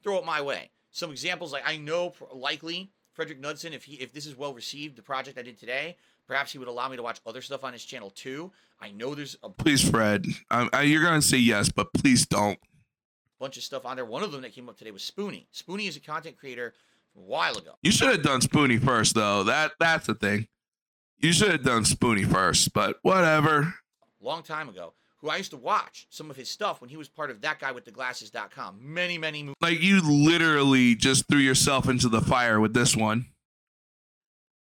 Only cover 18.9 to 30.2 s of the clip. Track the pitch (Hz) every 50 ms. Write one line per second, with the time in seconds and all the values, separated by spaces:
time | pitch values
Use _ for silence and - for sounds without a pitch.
18.9 | 127 113 107 101 - 117 107 104 101 101 95 104 120 147 156 151 - _ 165 165
19.9 | 160 156 - - 110 - - 101 101 104 113 - _ _ _ _ _ _ _ _
20.9 | _ _ _ _ _ _ - 160 170 196 208 208 175 151 131 131 123 113 107 -
21.9 | - - - 123 113 101 95 - - 92 95 90 - - - - - - 101 95
22.9 | - - _ - 185 190 180 160 156 156 147 156 156 147 143 165 180 - _ _
23.9 | _ _ _ _ _ _ 95 117 151 170 156 - 160 151 156 135 101 90 87 82
24.9 | _ _ _ _ _ _ - 147 156 175 196 196 - 139 117 151 202 208 - -
25.9 | _ - - _ - - 156 156 139 123 127 - - - 208 202 165 - - 120
26.9 | 139 156 151 135 _ - 156 143 123 104 110 156 156 - - 139 131 123 104 -
27.9 | 107 117 131 127 123 - 123 104 _ 117 107 98 - - 127 98 92 101 120 139
28.9 | 156 170 180 180 175 170 156 160 151 151 147 143 139 _ - 170 170 165 160 190
29.9 | 196 190 170 151 147 147